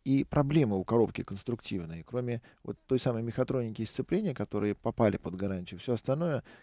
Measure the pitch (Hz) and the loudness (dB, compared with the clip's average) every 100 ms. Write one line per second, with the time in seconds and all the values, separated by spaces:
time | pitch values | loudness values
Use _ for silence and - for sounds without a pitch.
0 | - 135 - 151 139 156 127 98 92 117 | 2 2 2 2 4 4 4 2 4 4
1 | 104 95 - 101 - 120 - 101 82 82 | 4 2 -6 -8 -4 -6 -4 -6 -6 -10
2 | 80 123 123 120 - _ - - - 127 | -8 -6 -4 -4 -8 _ -12 -10 -2 0
3 | 131 117 117 113 127 131 117 107 113 - | 2 -2 -2 -2 0 0 -2 -4 -6 -6
4 | 131 180 208 131 104 104 104 101 117 - | -2 -2 0 -4 -4 -2 0 -2 -2 2
5 | 113 98 - 90 98 95 90 87 - 117 | 2 2 -2 -4 -4 -4 -6 -8 -4 -2
6 | - 139 175 139 - - | 0 -2 0 -2 -6 -16